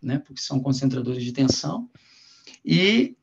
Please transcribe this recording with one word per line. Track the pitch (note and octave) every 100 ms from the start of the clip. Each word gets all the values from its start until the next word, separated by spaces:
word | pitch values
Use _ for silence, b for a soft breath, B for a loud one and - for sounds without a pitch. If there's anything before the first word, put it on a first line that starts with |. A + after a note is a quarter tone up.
né? | - C#3+
Porque | - C#3
são | - C3+
concentradores | C3+ B2+ C3+ B2+ A#2+ B2
de | A#2+
tensão. | B2 C3 - D3+ F#3 A#3+ _ B B B B B B
E | - E3 F#3+ A3+ C4 -